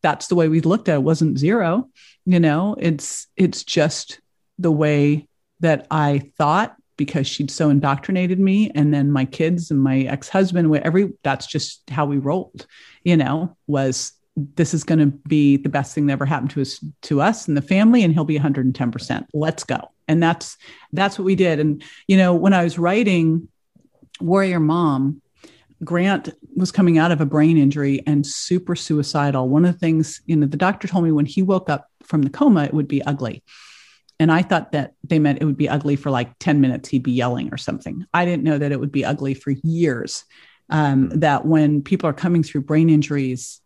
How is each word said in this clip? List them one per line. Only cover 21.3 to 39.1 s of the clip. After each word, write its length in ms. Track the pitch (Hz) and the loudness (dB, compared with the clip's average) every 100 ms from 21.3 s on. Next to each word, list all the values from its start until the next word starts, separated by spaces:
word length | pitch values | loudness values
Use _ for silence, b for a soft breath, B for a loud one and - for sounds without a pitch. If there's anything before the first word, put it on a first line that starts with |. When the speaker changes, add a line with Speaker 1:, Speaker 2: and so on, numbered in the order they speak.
| 185 | 2
Speaker 1:
did. 240 | 185 151 | 2 2
And, 220 | 151 143 B B - | 0 -2 B B 2
you 80 | 190 | 4
know, 180 | 185 | 4
when 180 | 175 190 | 4 4
I 120 | 190 | 4
was 120 | 170 165 | 2 0
writing 680 | 170 208 214 180 160 165 - _ _ _ _ _ _ - | 0 2 2 2 2 0 -4 _ _ _ _ _ _ -8
Warrior 400 | 165 190 196 175 | 0 0 2 0
Mom, 640 | 156 165 165 135 135 147 _ b b b b _ | 0 2 0 0 -2 -4 _ b b b b _
Grant 460 | 165 175 190 190 - - - | -6 0 0 0 -4 -18 -10
was 160 | - 180 | -4 -2
coming 280 | - 180 160 | 2 4 4
out 140 | 170 | 4
of 100 | 165 | 2
a 40 | 151 | 0
brain 300 | 156 156 165 | 2 4 4
injury 460 | 139 143 139 139 - | 4 2 -2 -2 0
and 200 | 147 139 | -2 -2
super 500 | - - 180 180 175 | -8 -4 -4 -2 -6
suicidal. 720 | - 151 143 151 143 135 127 | -2 -2 -2 -2 0 0 0
One 160 | 143 | 2
of 80 | 175 | 2
the 60 | 175 | 2
things, 420 | 165 160 156 - - | 0 0 -2 -6 -2
you 100 | 160 | 0
know, 100 | 143 | 0
the 120 | 151 | 0
doctor 280 | 180 202 190 | -2 -2 -4
told 180 | 180 | 0
me 80 | 165 | 2
when 120 | 151 | 2
he 160 | 143 - | 0 0
woke 300 | 190 190 185 | 0 0 -2
up 180 | 143 - _ | -6 -6 _
from 180 | _ 156 | _ -2
the 80 | 139 | -2
coma, 360 | - 285 190 | 2 4 4
it 100 | 143 | 2
would 140 | 151 143 | -2 -2
be 140 | 139 | -4
ugly. 380 | 139 139 123 - _ B B B B B B _ | -2 -4 -6 -10 _ B B B B B B _
And 120 | 165 | 2
I 120 | 160 | 2
thought 300 | 185 175 135 | 2 -2 -2
that 200 | 151 - _ | -6 -6 _
they 140 | - 160 | -2 2
meant 200 | 151 139 | 2 2
it 60 | 156 | -2
would 100 | 139 | 0
be 140 | 147 | 0
ugly 260 | 143 160 139 | 0 -2 -2
for, 140 | 147 | -2
like, 280 | 131 123 _ | -4 -4 _
ten 220 | - 147 | 0 2
minutes. 300 | 135 127 - | 2 0 -4
He'd 120 | 131 | -4
be 100 | 127 | -2
yelling 360 | 123 123 123 - | -2 -2 -2 -6
or 60 | - | -8
something. 480 | - - - - 180 | -8 -8 -10 -12 -4
I 140 | 170 175 | -2 0
didn't 160 | 170 | 0
know 160 | 156 147 | 0 0
that 140 | 143 | -2
it 60 | 139 | -2
would 140 | 139 | -4
be 120 | 139 | -4
ugly 280 | - | -2